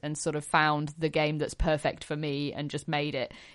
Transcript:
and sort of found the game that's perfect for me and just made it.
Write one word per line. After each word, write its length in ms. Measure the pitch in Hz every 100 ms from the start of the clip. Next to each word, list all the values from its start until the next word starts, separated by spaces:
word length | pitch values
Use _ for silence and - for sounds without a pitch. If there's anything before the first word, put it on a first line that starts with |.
and 160 | 151 151
sort 180 | - 151
of 80 | 147
found 480 | 165 156 151 147 151
the 120 | 160
game 280 | 156 151 151
that's 160 | 151
perfect 500 | - 175 156 147 -
for 120 | - 151
me 380 | 151 139 143
and 180 | - 147
just 160 | 151 -
made 260 | 151 147
it. 180 | 139 123 - -